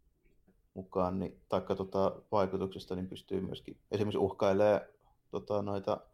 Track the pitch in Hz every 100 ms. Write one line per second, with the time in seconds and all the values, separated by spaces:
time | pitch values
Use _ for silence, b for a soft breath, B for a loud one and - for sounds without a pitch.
0 | _ _ _ _ _ _ _ 95 92 95
1 | 90 95 90 - - 95 - 98 92 98
2 | 95 - - 107 92 92 95 90 - 92
3 | 92 - - 95 95 - - - - 98
4 | 101 101 98 - 101 98 107 101 - _
5 | _ _ _ 101 - 104 101 101 98 -
6 | -